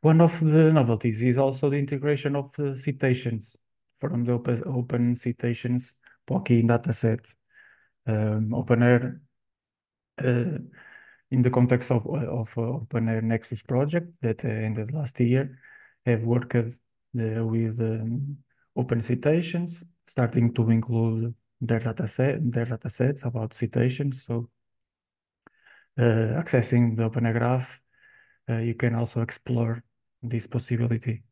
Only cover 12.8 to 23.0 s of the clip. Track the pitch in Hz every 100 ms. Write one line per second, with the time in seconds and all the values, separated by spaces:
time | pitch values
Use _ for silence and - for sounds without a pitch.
12.8 | 113 120 113 113 113 113 - 110 - 123
13.8 | 147 170 170 _ 120 110 131 110 110 110
14.8 | 107 156 131 - 120 127 135 - - -
15.8 | - _ - 117 113 120 117 120 113 120
16.8 | _ _ _ 123 113 110 113 113 113 113
17.8 | 113 110 110 123 143 139 _ _ _ -
18.8 | 127 120 110 123 147 160 170 175 175 -
19.8 | - _ _ - 120 123 117 117 113 113
20.8 | 113 117 113 113 113 117 _ _ 117 117
21.8 | 113 110 127 - 131 143 143 120 117 117
22.8 | - -